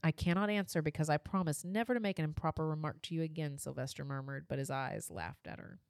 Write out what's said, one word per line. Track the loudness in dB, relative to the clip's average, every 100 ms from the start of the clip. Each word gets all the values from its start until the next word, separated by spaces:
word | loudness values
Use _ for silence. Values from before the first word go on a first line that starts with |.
"I | 2
cannot | 4 4 4 4
answer | 2 2 2
because | 2 2 2
I | 2
promise | 2 0 2 0
never | 0 0 2
to | 2
make | 2 2
an |
improper | 0 0 0 0 0
remark | 0 -2 -4
to | -4
you | -2
again," | -2 -2 -4 -4
Sylvester | -6 -4 -4 -4
murmured, | -6 -4 -4 -8 -4
but | -4
his | -2
eyes | -2 -2 -4 -6
laughed | -6 -6 -8 -12
at | -12
her. | -12 -16